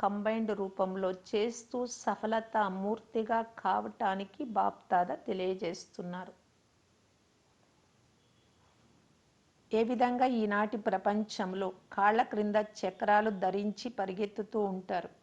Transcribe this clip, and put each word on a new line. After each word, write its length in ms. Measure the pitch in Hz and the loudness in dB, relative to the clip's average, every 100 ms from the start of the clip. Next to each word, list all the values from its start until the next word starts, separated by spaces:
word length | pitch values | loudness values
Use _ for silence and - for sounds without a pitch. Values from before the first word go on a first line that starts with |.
కంబైన్డ్ 580 | 202 208 208 226 220 202 | 0 0 0 0 0 -2
రూపంలో 520 | 190 190 190 185 190 | -2 0 -2 0 -2
చేస్తూ 760 | 180 - 208 233 233 - 247 247 | -2 -2 0 0 -2 -8 -4 -4
సఫలతా 840 | - - 196 214 220 220 220 196 | -4 -4 -2 0 -2 0 0 0
మూర్తిగా 760 | 190 196 226 - 226 220 226 | 0 -2 -4 -2 -4 0 0
కావటానికి 1000 | 226 - 190 208 214 - 214 190 196 - | -2 -4 0 0 -2 -2 -2 -2 -6 -8
బాప్దాదా 680 | 254 202 202 - - 175 180 | -4 2 0 0 2 2 4
తెలియజేస్తున్నారు. 1160 | - - 185 185 190 165 190 - - 180 180 180 - _ _ _ _ _ _ _ _ _ _ _ _ _ _ _ _ _ _ _ _ _ _ _ _ _ _ _ _ _ _ _ _ - | -2 -4 -2 0 0 -2 -6 -10 -10 -8 -8 -10 -16 _ _ _ _ _ _ _ _ _ _ _ _ _ _ _ _ _ _ _ _ _ _ _ _ _ _ _ _ _ _ _ _ -4
ఏ 80 | 220 | 0
విధంగా 420 | 226 240 247 247 | 2 2 2 4
ఈనాటి 520 | 262 240 208 208 214 220 | 2 4 2 2 0 0
ప్రపంచంలో 960 | 208 185 202 214 214 - 185 190 185 - _ | 0 0 2 0 -2 -4 -4 -2 -4 -4 _
కాళ్ళ 300 | - 208 220 | 2 4 4
క్రింద 320 | 233 208 208 208 | 2 0 2 2
చక్రాలు 760 | 214 - 185 185 208 208 220 | 0 -4 -6 -2 4 4 4
ధరించి 580 | 190 185 196 208 202 247 | 0 0 0 -2 -4 -8
పరిగెత్తుతూ 720 | 220 190 185 208 220 202 220 | -6 -6 -2 -4 -4 -4 0
ఉంటారు. 480 | 196 185 185 180 - - | 0 -2 -4 -4 -4 -16